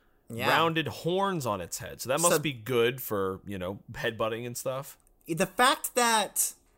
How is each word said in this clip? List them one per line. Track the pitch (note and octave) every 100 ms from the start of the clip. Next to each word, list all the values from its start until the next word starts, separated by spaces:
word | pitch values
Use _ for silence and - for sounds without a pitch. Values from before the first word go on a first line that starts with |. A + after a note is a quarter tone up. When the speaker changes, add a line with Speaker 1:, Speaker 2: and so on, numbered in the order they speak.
| _ _ -
Speaker 1:
Yeah. | A#2 C3+
Speaker 2:
rounded | D3 E3 D#3+ C3
horns | - E3 F#3 G3 F3 B2
on | G2
its | E2+ -
head, | E2+ -
so | A#2
that | D3
must | F3
Speaker 1:
So | D#3
Speaker 2:
be | D3
good | A#2+ G#2+ A#2+ A#2 C3
for, | - G#2 F#2+ F#2+ -
you | G2
know, | F2 G2+ -
headbutting | - A#2+ A2 A2+ A2+ A#2+
and | A#2+
stuff. | C3+ C3 - - _ _ -
Speaker 1:
the | E3 -
fact | - C4 D4+ -
that, | B3 A#3 A3 F#3+ - - - _